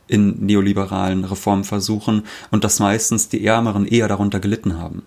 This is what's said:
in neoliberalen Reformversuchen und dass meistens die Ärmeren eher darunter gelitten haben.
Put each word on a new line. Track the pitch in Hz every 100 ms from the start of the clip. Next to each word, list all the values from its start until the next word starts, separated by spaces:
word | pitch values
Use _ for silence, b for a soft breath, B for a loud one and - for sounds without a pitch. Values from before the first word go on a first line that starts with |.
| -
in | 104 101 -
neoliberalen | 101 104 98 98 95 95 95 95
Reformversuchen | 92 98 - 98 98 104 95 107 - 107 107 B B
und | 110
dass | 107 -
meistens | 101 110 - 110 -
die | 110 107
Ärmeren | 113 117 101 101
eher | 117 107
darunter | 101 101 101
gelitten | 101 110 - 82
haben. | 85 85